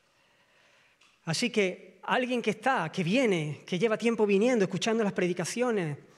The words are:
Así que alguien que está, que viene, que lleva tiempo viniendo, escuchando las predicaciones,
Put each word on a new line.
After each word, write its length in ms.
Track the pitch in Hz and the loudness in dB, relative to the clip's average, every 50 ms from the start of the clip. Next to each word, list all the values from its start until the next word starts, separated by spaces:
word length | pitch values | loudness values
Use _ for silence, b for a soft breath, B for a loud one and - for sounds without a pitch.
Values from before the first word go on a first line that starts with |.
| b b b b b b b b b b b b b b b b b b b b _ _ _ _ _ | b b b b b b b b b b b b b b b b b b b b _ _ _ _ _
Así 260 | 165 160 - 247 233 | -4 -2 0 -2 0
que 500 | - 220 196 185 180 - - - - - - | 2 2 0 0 0 -6 -14 -20 -20 -14 -4
alguien 380 | - 185 240 254 240 254 240 220 | -2 0 0 0 0 -2 -2 0
que 80 | 214 | -2
está, 400 | 190 - - 254 269 226 170 156 | -4 0 0 0 0 0 -2 -2
que 140 | - - 180 | -4 -4 -2
viene, 580 | 160 196 269 269 220 190 170 151 151 139 - - | 0 2 2 4 2 2 0 0 -4 -6 -8 -8
que 120 | - 196 180 | -6 -2 0
lleva 180 | 208 226 220 | 0 0 0
tiempo 300 | 214 220 233 233 196 214 | 0 0 0 2 2 2
viniendo, 380 | 208 202 190 214 247 262 226 190 | 2 4 4 4 4 4 2 2
escuchando 400 | 180 - 170 - 233 220 226 220 | 0 0 -2 -2 0 0 0 0
las 80 | 196 - | 0 0
predicaciones, 840 | - 190 175 175 180 175 - - 233 240 254 226 208 175 151 143 139 - B B | 0 -2 -2 -2 -2 -4 -6 -2 -2 -2 0 0 -2 -2 -4 -6 -8 -12 B B